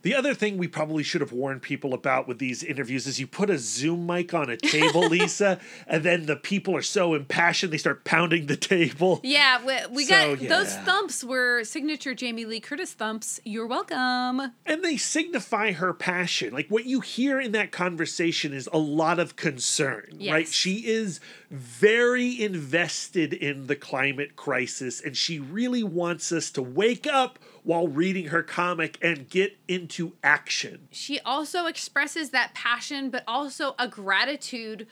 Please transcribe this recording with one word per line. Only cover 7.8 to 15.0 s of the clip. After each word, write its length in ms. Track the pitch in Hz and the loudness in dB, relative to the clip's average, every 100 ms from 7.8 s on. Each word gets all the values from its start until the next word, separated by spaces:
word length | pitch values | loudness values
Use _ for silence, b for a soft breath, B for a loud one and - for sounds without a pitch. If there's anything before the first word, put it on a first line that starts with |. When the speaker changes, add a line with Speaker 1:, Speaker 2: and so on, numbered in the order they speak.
| 160 139 | 0 -2
Speaker 1:
pounding 420 | - 165 170 170 147 | 2 2 4 2 0
the 100 | 170 | -2
table. 640 | - 190 151 143 185 170 | 2 4 2 4 2 2
Speaker 2:
Yeah, 420 | 254 285 277 247 | 2 6 6 6
we, 300 | 247 262 269 | 2 -2 -2
we 100 | 254 277 | -4 6
Speaker 1:
So, 280 | 381 302 | 6 6
Speaker 2:
got, 140 | - 262 | 2 2
those 260 | 339 392 | 2 2
Speaker 1:
yeah. 100 | - | -2
Speaker 2:
thumps 380 | - 381 381 - | 0 0 0 -6
were 400 | 240 262 247 240 | -4 0 2 2
signature 540 | 220 320 285 302 277 240 | -2 -4 -4 -4 -6 -6
Jamie 280 | 247 226 | -6 -6
Lee 140 | 226 226 | -8 -8
Curtis 360 | - 294 359 | -8 -8 -8
thumps. 440 | - 220 220 - - | -6 -6 -4 -8 -10
You're 240 | 226 214 226 | -8 -6 -4
welcome. 720 | 277 403 269 254 254 254 254 269 - - | -4 -4 -2 0 0 0 -2 -4 -8 -4
Speaker 1:
And 160 | 311 | -2
they 120 | 370 | 0
signify 760 | 277 | -2